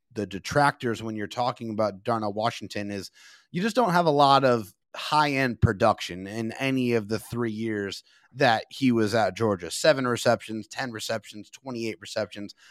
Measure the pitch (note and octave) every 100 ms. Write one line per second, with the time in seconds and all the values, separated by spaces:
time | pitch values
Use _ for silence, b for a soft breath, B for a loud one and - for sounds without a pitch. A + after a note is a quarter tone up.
0 | _ A2 F#2+ G2 - D3 C#3+ - B2 G2+
1 | A2+ G#2+ G#2 B2 B2 B2 A2+ G#2+ G#2+ F#2+
2 | A#2+ A2+ G#2+ G#2 A2+ - G2+ G#2 G2+ G2+
3 | - b b b b F3 A3 B3+ A#3+ F3
4 | E3+ C#3+ C#3 C#3 C3 A#2+ G2+ _ _ -
5 | - D3+ D3 C3+ C3 A2 A#2+ G2 A2 -
6 | - F2+ G2 A2+ A2+ - C3+ C3 B2 A#2
7 | G#2 A2 - A#2+ A#2+ G#2+ A2+ G#2 G2 -
8 | b b b B2 C3 A2+ - - C3 A2+
9 | G#2 A2+ F#2+ F#2 A2+ F#2 E2+ - D#3+ C#3
10 | B2+ A#2 B2 A2+ - A2 - - C3 A2
11 | - A2 - G#2+ - - C3+ A#2+ A2+ -
12 | G#2 G#2+ G#2 G#2 G2+ b b